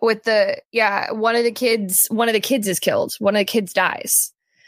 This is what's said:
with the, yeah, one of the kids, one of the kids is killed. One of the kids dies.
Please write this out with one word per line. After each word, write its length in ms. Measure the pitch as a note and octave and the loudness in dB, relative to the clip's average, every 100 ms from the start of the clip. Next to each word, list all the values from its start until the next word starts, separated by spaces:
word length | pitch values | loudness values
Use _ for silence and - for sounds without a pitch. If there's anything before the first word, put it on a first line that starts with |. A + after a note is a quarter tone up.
with 220 | A3+ A3 | -2 0
the, 360 | A3+ G#3+ G3 - - | 0 2 2 -2 -4
yeah, 400 | A3+ G#3+ G3+ - | 0 0 0 -2
one 240 | A3 A3+ A#3 | -2 0 2
of 80 | |
the 80 | A#3 | 0
kids, 540 | A3+ B3+ A3+ F#3+ F#3 - | 0 0 0 0 0 0
one 180 | A3 A#3 | 0 0
of 40 | |
the 60 | A3 | 0
kids 260 | - C4 G#3 | 0 0 0
is 140 | E3+ | -2
killed. 340 | - - - - | 0 0 -2 -2
One 180 | G3+ G#3 | 0 2
of 40 | |
the 40 | |
kids 280 | G3 A3+ F#3+ | 0 0 -2
dies. 600 | - F3+ - - - - _ _ _ | 0 0 -2 -2 0 -2 _ _ _